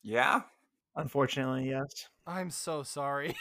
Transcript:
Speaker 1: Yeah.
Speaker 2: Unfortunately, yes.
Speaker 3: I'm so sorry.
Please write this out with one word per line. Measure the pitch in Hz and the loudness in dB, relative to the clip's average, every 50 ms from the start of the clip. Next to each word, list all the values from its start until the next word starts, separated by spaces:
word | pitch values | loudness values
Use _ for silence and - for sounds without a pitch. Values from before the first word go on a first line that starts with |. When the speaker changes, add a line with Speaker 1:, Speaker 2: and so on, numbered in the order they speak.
| _ | _
Speaker 1:
Yeah. | - - 233 - - - 269 - - _ _ _ _ _ _ _ _ - 156 | 0 4 4 6 6 6 4 2 -2 _ _ _ _ _ _ _ _ -6 -4
Speaker 2:
Unfortunately, | 156 135 - 139 135 - - 139 131 131 131 131 131 131 | -4 0 2 4 4 4 2 0 0 0 0 0 0 0
yes. | 135 135 139 143 - - - - _ _ _ 165 | -2 -2 -4 -4 -8 -12 -14 -14 _ _ _ -8
Speaker 3:
I'm | 175 185 185 175 | -6 -4 -4 -4
so | 143 - - 175 160 147 139 | -6 -6 -4 -4 -4 -4 -4
sorry. | - - 143 139 139 139 139 143 170 - - | -6 -6 -4 -2 0 0 -2 -2 -4 -4 -6